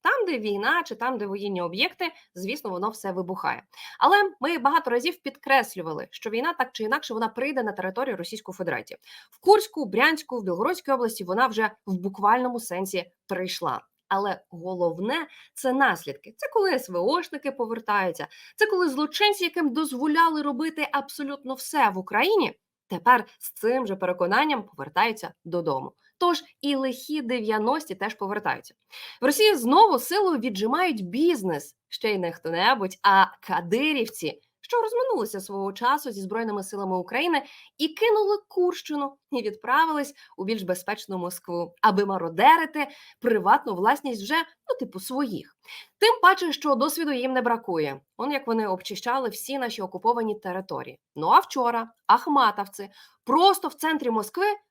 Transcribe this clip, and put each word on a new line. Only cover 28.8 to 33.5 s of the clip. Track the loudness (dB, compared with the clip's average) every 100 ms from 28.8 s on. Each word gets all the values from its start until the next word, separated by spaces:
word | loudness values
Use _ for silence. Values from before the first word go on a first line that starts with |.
| _ -20 -18 0
В |
Росії | 2 6 4
знову | 4 4 8 8 6
силою | 0 2 2 2
віджимають | -2 -2 0 2 2 0
бізнес. | -4 2 2 2 -2 -4 -6 _ _
Ще | -6 -2
й | -2
не | -4
хто-небудь, | -6 -6 2 2 2 -2 0
а | 6 6 6 0
кадирівці, | -4